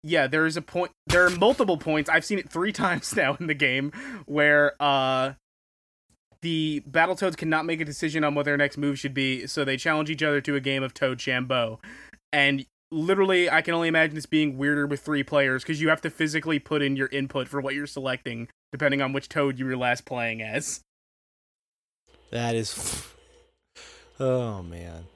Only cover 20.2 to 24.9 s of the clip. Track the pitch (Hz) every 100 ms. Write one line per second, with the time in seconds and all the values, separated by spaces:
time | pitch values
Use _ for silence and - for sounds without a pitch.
20.2 | 117 113 110 117 - - _ _ _ _
21.2 | _ _ _ _ _ _ _ _ _ _
22.2 | _ 117 117 113 110 - - - - -
23.2 | _ _ _ _ _ - - - - -
24.2 | 135 127 120 101 87 85 85